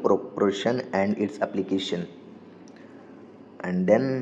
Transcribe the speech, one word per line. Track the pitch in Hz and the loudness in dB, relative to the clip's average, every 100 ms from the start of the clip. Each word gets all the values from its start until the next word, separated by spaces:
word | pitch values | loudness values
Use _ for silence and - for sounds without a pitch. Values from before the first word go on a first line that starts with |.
proportion | 107 95 - - 101 95 117 123 - 98 | 4 2 0 0 2 2 0 0 0 0
and | 101 104 | 2 2
its | 101 - 107 | -2 -2 -2
application। | 101 95 95 - 87 87 - - - - - - - - - - - - - - - - | -2 0 -2 -2 -4 -6 -12 -20 -20 -20 -20 -20 -20 -20 -20 -20 -20 -20 -20 -20 -10 -4
And | 90 92 | 0 4
then | 110 135 131 | 4 4 -2